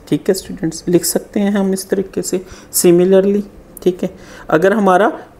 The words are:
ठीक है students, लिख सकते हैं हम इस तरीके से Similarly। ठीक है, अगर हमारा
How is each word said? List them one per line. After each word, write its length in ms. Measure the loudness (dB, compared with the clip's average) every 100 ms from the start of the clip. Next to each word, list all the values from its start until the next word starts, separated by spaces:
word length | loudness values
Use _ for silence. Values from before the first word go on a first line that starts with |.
| -4
ठीक 200 | -2 -2
है 60 |
students, 500 | -4 -6 -8 -8 -6 -2
लिख 160 | -2
सकते 360 | 0 -4 -4 -4
हैं 100 | -2
हम 220 | 0 -2
इस 160 | -4 -4
तरीके 320 | -6 -4 -8
से 220 | -6 -6 -8 -18 -10
Similarly। 720 | 0 4 4 4 4 2 0 -4 -12 -20 -6
ठीक 200 | -4 -2
है, 60 | -6 -10 -20 -18 -2
अगर 220 | 0 2
हमारा 400 | 2 4 4 2 -2 -12 -2